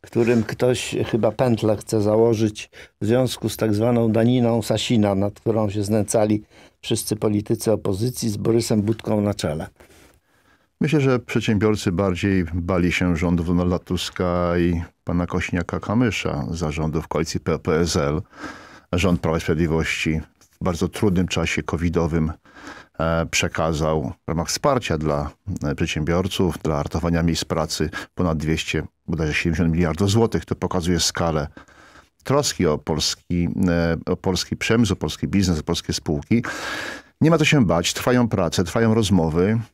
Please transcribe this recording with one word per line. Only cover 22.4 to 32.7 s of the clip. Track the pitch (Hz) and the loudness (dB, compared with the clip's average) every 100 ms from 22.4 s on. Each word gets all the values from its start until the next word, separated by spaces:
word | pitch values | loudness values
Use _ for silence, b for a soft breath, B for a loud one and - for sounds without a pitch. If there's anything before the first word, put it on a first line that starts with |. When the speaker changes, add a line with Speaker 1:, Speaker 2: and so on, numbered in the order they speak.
| B B B B B - | B B B B B -4
Speaker 2:
e, | 80 82 80 | 0 0 0
przekazał | - 85 - 82 78 78 80 64 - - | -2 -2 -2 -2 0 0 0 -2 -8 -6
w | |
ramach | 82 80 | -4 -4
wsparcia | - 151 127 - 80 | -2 0 0 -2 -2
dla, | 76 73 73 - - 90 | 0 -2 -4 -10 -10 -6
e, | 73 73 | -4 -2
przedsiębiorców, | 82 78 76 87 95 - 92 76 | -2 -2 0 0 0 0 -2 0
dla | 80 73 | -2 -2
ratowania | 73 85 85 85 | -2 -2 0 2
miejsc | 85 80 - | 2 0 -2
pracy | 80 78 - 78 B B - | -2 -2 -2 -4 B B -4
ponad | 90 80 | -2 0
dwieście, | 76 80 - 80 - _ - | -2 -2 -2 -6 -6 _ -8
bodajże | 85 78 | -4 -2
siedemdziesiąt | 76 87 80 82 | -2 -2 0 0
miliardów | 80 85 82 98 | 2 0 0 2
złotych. | 110 113 82 - | 4 2 0 -4
To | - | -6
pokazuje | 90 92 85 85 | -2 -2 0 0
skalę | - - 85 78 71 B B B B B B _ | 0 -2 -2 -2 -4 B B B B B B _
troski | - 139 143 - | -2 0 0 0
o | 87 | 0